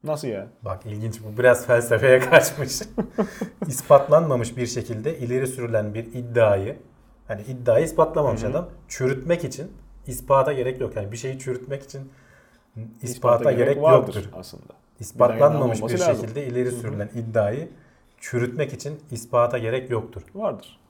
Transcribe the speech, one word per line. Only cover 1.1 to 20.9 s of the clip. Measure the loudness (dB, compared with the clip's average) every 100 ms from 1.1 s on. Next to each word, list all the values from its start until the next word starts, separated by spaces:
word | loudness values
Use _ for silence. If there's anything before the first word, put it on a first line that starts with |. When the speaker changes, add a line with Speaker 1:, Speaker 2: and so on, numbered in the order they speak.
| -8
Speaker 2:
bu | -12 2
biraz | 4 4 4
felsefeye | 2 4 2 6 6
<laughs> | 8
kaçmış. | 6 6 -2 -6 -6 -8 -6 -6 -4 -4 -4 -12 -8 -8
İspatlanmamış | -8 6 6 8 4 4 -2 -2 -6
bir | -6
şekilde | -6 -6 -6 -6 -6
ileri | -4 -4 -4
sürülen | -6 -2 -2 -2
bir | -6 -10
iddiayı, | -10 -2 4 4 4 0 -8 -16 _ _ _ _
hani | -12
iddiayı | -10 -6 2 4 2
ispatlamış | 2 2 2 0 0
Speaker 1:
Hı | -2
hı. |
Speaker 2:
adam, | -4 -6 -14 -18
çürütmek | -4 -2 -2 -2 -2
için | -2 -10 -14 -16 -20 -20 -14
ispata | -14 2 4 4
gerek | 0 -2 -4
yok. | -6 -6
Yani | -8
bir | -8
şeyi | -8 -8
çürütmek | -8 -8 -8 -12
için | -12 -16 -16 _ _ _ _ _ _ -16 -16 -12
ispata |
Speaker 1:
İspata | -12 -2 2 4 4
gerek | 2 2
Speaker 2:
gerek | 2
Speaker 1:
vardır | 6 6 4 -6
Speaker 2:
yoktur. | -10 -14
Speaker 1:
aslında. | -18 -18 -20 -20 _ _
Speaker 2:
İspatlanmamış | -18 2 2 6 4 4 0 -2
Speaker 1:
Bir | -2
Speaker 2:
bir |
Speaker 1:
dayanağın | 0 0
olması |
lazım. | 0 -2
Speaker 2:
şekilde | -8 -6
ileri | -4 -4
Speaker 1:
Hı | -4
hı. |
Speaker 2:
sürülen | -8 -8 -8 -8
iddiayı | -4 0 0 -2 -10 -16 _ _ _ _
çürütmek | -8 -4 -4 -4 -6
için | -6 -12 -12 -14
ispata | -14 -2 0 2 0
gerek | -4 -6 -4
yoktur. | -6 -6 -14 -16 -8
Speaker 1:
Vardır. | -8 -8 -14 _ _